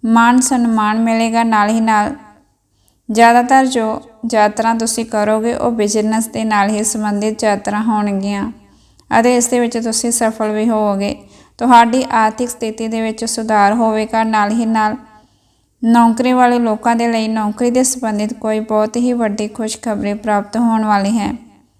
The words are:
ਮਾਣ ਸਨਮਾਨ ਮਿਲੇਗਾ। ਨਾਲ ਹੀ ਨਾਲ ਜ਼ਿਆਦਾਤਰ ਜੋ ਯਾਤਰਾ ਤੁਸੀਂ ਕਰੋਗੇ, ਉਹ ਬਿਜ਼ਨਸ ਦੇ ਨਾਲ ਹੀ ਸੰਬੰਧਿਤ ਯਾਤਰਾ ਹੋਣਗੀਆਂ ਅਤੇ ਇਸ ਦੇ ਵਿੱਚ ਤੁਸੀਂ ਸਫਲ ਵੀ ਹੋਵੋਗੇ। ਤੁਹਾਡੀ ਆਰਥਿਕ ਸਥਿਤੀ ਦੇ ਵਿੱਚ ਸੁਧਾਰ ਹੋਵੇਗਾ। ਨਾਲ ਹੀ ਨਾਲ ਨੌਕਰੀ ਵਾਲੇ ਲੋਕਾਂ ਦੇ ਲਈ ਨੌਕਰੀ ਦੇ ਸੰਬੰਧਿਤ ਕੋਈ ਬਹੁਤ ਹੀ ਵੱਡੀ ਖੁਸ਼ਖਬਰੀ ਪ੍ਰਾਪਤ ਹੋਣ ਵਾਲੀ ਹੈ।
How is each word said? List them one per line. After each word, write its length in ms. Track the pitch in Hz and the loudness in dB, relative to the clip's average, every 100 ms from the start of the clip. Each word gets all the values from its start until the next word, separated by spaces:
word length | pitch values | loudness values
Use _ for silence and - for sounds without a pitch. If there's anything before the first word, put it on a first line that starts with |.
ਮਾਣ 360 | 226 226 233 254 | 2 4 6 4
ਸਨਮਾਨ 600 | 254 262 233 220 214 220 | 2 0 0 0 0 0
ਮਿਲੇਗਾ। 440 | 226 226 226 226 | 0 0 0 0
ਨਾਲ 260 | 226 220 208 | 2 2 2
ਹੀ 100 | 226 | 2
ਨਾਲ 360 | 226 214 208 277 - _ _ _ _ _ _ _ _ | 2 2 0 -6 -16 _ _ _ _ _ _ _ _
ਜ਼ਿਆਦਾਤਰ 560 | 220 233 240 247 269 262 | 4 6 6 4 2 2
ਜੋ 360 | 254 220 220 - - 233 | 0 -2 -4 -10 -10 -4
ਯਾਤਰਾ 400 | 226 208 208 226 | 2 2 2 -2
ਤੁਸੀਂ 320 | 226 226 - 226 | 0 -2 -4 -4
ਕਰੋਗੇ, 480 | 214 208 220 226 | -2 0 0 -2
ਉਹ 180 | - - | -2 -2
ਬਿਜ਼ਨਸ 560 | 233 208 220 214 220 226 | 0 0 0 0 -2 -2
ਦੇ 160 | 226 | -4
ਨਾਲ 260 | 220 214 202 | -2 0 0
ਹੀ 140 | 214 | 0
ਸੰਬੰਧਿਤ 600 | 214 220 214 208 214 220 | -2 -4 -4 -2 -2 -2
ਯਾਤਰਾ 380 | 220 202 202 208 | -2 -2 -4 -4
ਹੋਣਗੀਆਂ 680 | 220 214 208 196 196 202 214 226 _ _ _ _ _ | -2 0 0 -2 -4 -6 -6 -10 _ _ _ _ _
ਅਤੇ 240 | - 233 247 | 2 2 2
ਇਸ 100 | 240 | 0
ਦੇ 120 | 247 | 0
ਵਿੱਚ 180 | 233 233 | -2 -2
ਤੁਸੀਂ 340 | 233 220 240 | -4 -4 -4
ਸਫਲ 400 | 233 226 220 214 | -2 -2 -2 -4
ਵੀ 160 | 214 226 | -2 0
ਹੋਵੋਗੇ। 460 | 220 208 196 202 - - - - - | 0 0 -2 -4 -6 -14 -20 -20 -6
ਤੁਹਾਡੀ 440 | 240 240 233 247 262 | 4 6 6 2 0
ਆਰਥਿਕ 380 | 240 220 214 247 | 0 0 -2 -8
ਸਥਿਤੀ 380 | - 226 220 226 | -6 -8 -6 -6
ਦੇ 140 | 226 | -4
ਵਿੱਚ 220 | 226 220 226 | -4 -6 -8
ਸੁਧਾਰ 480 | - 220 214 202 | -6 -2 2 4
ਹੋਵੇਗਾ। 500 | 226 226 214 214 226 | 2 0 0 -2 -2
ਨਾਲ 280 | 220 220 208 | 0 0 0
ਹੀ 140 | 220 226 | 0 0
ਨਾਲ 300 | 226 214 240 - - _ _ _ _ _ _ | 0 -2 -4 -12 -20 _ _ _ _ _ _
ਨੌਕਰੀ 500 | - 233 233 226 254 | 2 6 6 4 0
ਵਾਲੇ 240 | 254 247 240 | 4 4 2
ਲੋਕਾਂ 360 | 233 214 233 233 | 0 -2 -2 0
ਦੇ 120 | 233 | 0
ਲਈ 200 | 226 220 | -2 -2
ਨੌਕਰੀ 420 | 220 214 208 240 | -4 -4 -2 0
ਦੇ 120 | 247 | 0
ਸੰਬੰਧਿਤ 500 | 254 254 240 208 214 | 0 -2 -4 -4 -4
ਕੋਈ 260 | 226 220 214 | -6 -4 -4
ਬਹੁਤ 360 | 220 214 214 240 | -2 -2 -2 -2
ਹੀ 160 | 247 | -2
ਵੱਡੀ 340 | 240 226 202 214 | 0 -2 -2 -6
ਖੁਸ਼ਖਬਰੀ 680 | 214 220 220 - 208 202 208 | -6 -8 -6 -6 -4 -4 -6
ਪ੍ਰਾਪਤ 420 | 214 208 202 226 | -2 -2 -2 -2
ਹੋਣ 260 | 233 226 214 | 0 0 2
ਵਾਲੀ 320 | 208 196 226 | 0 0 -2
ਹੈ। 160 | 208 233 - _ _ | -4 -8 -14 _ _